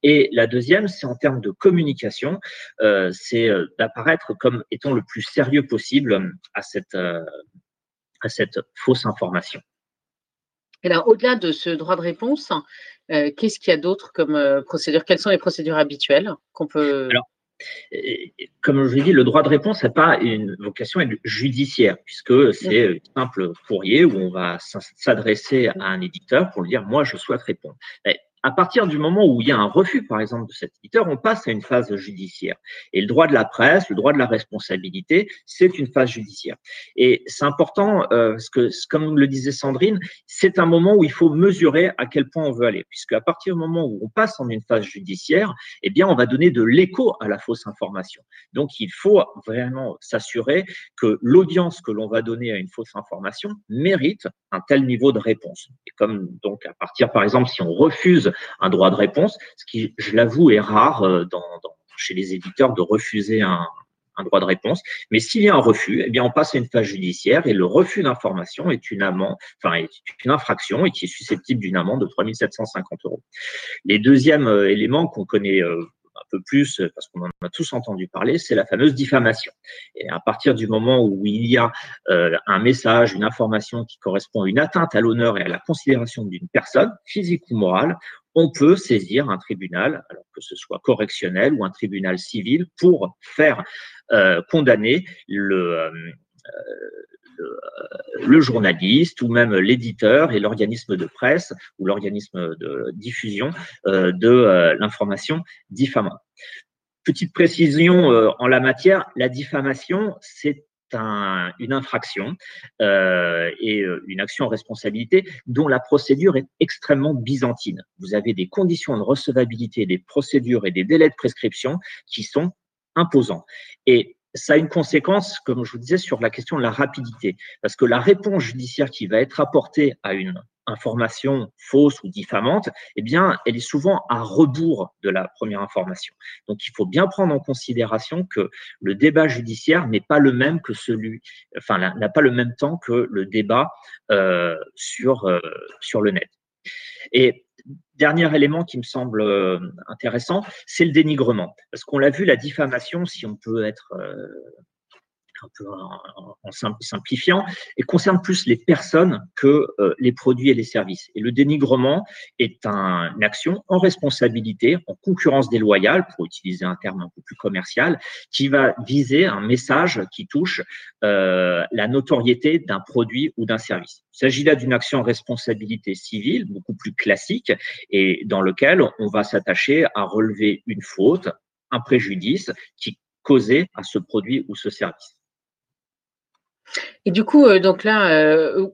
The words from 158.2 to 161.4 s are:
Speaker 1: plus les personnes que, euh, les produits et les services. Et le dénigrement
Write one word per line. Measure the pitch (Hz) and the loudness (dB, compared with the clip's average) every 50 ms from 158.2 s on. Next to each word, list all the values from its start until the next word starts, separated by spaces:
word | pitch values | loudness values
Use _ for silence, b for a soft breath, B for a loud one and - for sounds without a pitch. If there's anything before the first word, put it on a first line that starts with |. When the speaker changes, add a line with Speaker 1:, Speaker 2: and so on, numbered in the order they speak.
Speaker 1:
plus | 185 - 185 180 - | 0 -2 -4 -4 0
les | - 120 113 | -2 -2 -2
personnes | - - 165 139 - - - 160 175 185 143 101 - - _ | 2 0 0 0 0 -2 2 2 2 2 0 -2 -8 -14 _
que, | - - 139 143 151 139 - - - | 0 4 4 4 4 2 0 -2 -2
euh, | 101 92 - - | 0 0 0 0
les | 127 123 123 | 0 0 0
produits | 127 - 135 127 120 127 139 | 0 0 0 0 2 4 2
et | 127 | 2
les | 113 110 | 2 0
services. | - - 113 98 95 92 90 - - _ | -4 -4 -6 -4 -4 -8 -12 -12 -14 _
Et | 104 | -6
le | 107 120 120 | -4 -4 2
dénigrement | 120 | 2